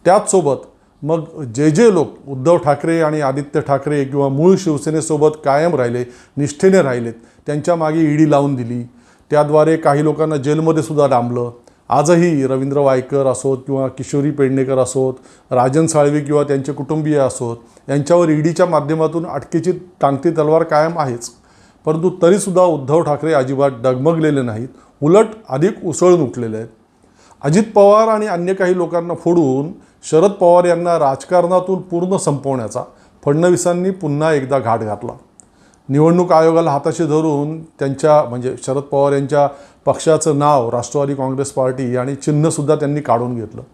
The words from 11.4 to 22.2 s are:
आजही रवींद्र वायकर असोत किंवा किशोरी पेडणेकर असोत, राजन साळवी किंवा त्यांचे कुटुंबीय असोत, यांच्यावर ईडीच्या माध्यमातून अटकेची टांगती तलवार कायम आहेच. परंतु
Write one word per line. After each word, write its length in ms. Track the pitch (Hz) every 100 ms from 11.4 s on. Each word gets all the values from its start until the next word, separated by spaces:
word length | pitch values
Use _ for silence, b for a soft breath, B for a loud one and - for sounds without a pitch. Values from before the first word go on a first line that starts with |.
| 120 120 b b b
आजही 580 | 127 151 175 175 151 135
रवींद्र 320 | 131 135 139
वायकर 480 | 139 131 127 139 135
असोत 320 | 127 135 131
किंवा 300 | 123 135 131
किशोरी 420 | 127 123 147 143
पेडणेकर 480 | 143 131 135 131 135
असोत, 360 | 123 135 131 127 b b b
राजन 340 | 127 127 143 160
साळवी 340 | 156 147 147
किंवा 220 | 139 147
त्यांचे 300 | 147 139 135
कुटुंबीय 460 | 147 131 160 151 151
असोत, 380 | 131 127 120 117 b b -
यांच्यावर 400 | 139 139 175 175
ईडीच्या 380 | 151 156 160 180
माध्यमातून 600 | 156 139 160 160 165 165
अटकेची 460 | 143 - 170 170
टांगती 580 | 180 - _ 139 135 165
तलवार 320 | 156 151 160
कायम 360 | 165 151 160 170
आहेच. 320 | 139 120 - _ b b b b
परंतु 260 | - 156 180 180